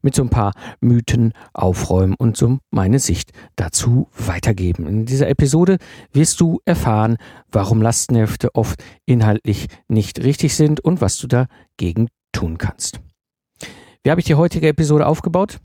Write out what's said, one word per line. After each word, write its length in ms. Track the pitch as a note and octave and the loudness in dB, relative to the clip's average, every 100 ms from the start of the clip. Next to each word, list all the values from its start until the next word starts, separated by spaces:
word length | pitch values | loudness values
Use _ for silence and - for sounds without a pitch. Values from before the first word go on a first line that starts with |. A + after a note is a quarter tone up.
mit 120 | C#3 | 0
so 80 | C3 | 0
ein 80 | B2 | 0
paar 220 | - G#2 - - - | 0 0 -4 -14 -2
Mythen 520 | A#2+ A#2+ A#2 A#2+ A2+ - - | 2 2 2 0 0 -2 -16
aufräumen 600 | - F#2+ F#2 - F#2 F#2+ F#2+ | -4 -2 -2 -2 0 0 0
und 200 | A#2+ G#2+ | -2 0
so 220 | A#2+ C3+ _ | 0 0 _
meine 280 | - F#2+ C3 | -2 0 0
Sicht 340 | - E2 - - - - | 0 -4 -6 -16 -20 -8
dazu 520 | E2+ - A#2+ A#2+ - - | -6 -2 0 0 0 -6
weitergeben. 680 | A2 F2 - G2 F2+ E2 D#2 | -6 -4 -2 0 -2 -2 -4
In 200 | G#2 A2+ | -4 -2
dieser 220 | C3+ C#3+ | 0 0
Episode 480 | C3+ C#3 D#3 F3+ F#3 - - - | 2 2 4 2 2 -2 -20 -4
wirst 280 | C#3 D#3 - | 0 0 2
du 200 | E3+ E3+ | 0 0
erfahren, 520 | - E3+ - G#2+ A2 A2+ - - _ | -2 0 2 2 2 -2 -6 -20 _
warum 320 | G#2+ G2 A#2 | -2 0 2
Lastenhefte 720 | A2 A#2 - A#2+ A2 - - | 2 0 0 0 0 -2 -2
oft 280 | - A2 - - - | -2 -2 -4 -12 -18
inhaltlich 640 | - B2 G#2+ G#2+ - G2+ - - _ | 0 2 4 2 -2 -4 -4 -14 _
nicht 340 | A2 G2 - | -2 -2 -2
richtig 320 | A#2+ C#3+ D#3 - | -2 0 -2 2
sind 240 | D3+ D3+ | 0 2
und 200 | E3 F3 | -2 0
was 180 | F#2+ - | -2 -2
du 80 | B2+ | -2
dagegen 840 | B2 B2+ _ _ - F2+ E2+ A2+ _ _ | 0 0 _ _ -6 -4 -2 -2 _ _
tun 260 | - E2+ E2 | -6 -6 -4
kannst. 420 | - - - - - _ _ _ _ _ - - - _ | -8 -6 -12 -12 -20 _ _ _ _ _ -20 -20 -20 _
Wie 80 | C3+ | 0
habe 100 | E3+ | 0
ich 60 | - | 2
die 100 | D3+ | 2
heutige 320 | E3+ D#3+ D#3 | 2 2 0
Episode 380 | D3 D#3 D3+ - | 0 2 4 2
aufgebaut? 520 | D#3+ - E3+ G3+ - | 0 0 -2 -2 -6